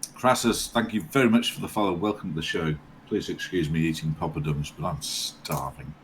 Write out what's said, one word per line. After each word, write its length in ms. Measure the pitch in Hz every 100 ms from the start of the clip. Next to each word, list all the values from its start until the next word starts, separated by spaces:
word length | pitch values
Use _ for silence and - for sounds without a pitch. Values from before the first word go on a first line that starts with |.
| -
Crassus, 540 | - 127 123 123 104 -
thank 260 | - 110
you 80 | 110
very 260 | - 139 127
much 240 | 113 120
for 80 | -
the 80 | 95
follow. 260 | - 104
Welcome 360 | 85 101 104 101
to 60 | 78
the 60 |
show. 320 | 80 - 82 76 - - -
Please 200 | 107 -
excuse 400 | 80 - 90 78
me 120 | 80
eating 340 | 80 78 80 73
poppadoms, 520 | 85 78 76 73 73 -
but 80 | 90
I'm 160 | 76
starving. 880 | - - - - - 143 139 135 135 -